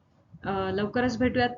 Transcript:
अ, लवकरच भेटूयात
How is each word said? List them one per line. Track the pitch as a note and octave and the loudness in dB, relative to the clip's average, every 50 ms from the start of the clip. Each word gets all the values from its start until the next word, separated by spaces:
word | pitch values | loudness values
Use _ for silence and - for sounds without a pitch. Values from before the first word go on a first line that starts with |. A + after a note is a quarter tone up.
| _ _ _ _ _ _ - - - | _ _ _ _ _ _ -20 -10 -6
अ, | F#3 G3 F#3+ F#3+ F#3+ | -4 -2 -2 -2 -2
लवकरच | F#3+ G3 G#3 G#3 - B3 B3 B3+ A3+ G#3+ | 0 -2 -2 -2 0 0 0 0 2 2
भेटूयात | B3+ B3+ - B3+ A#3+ B3 A#3+ | 2 2 2 2 2 0 0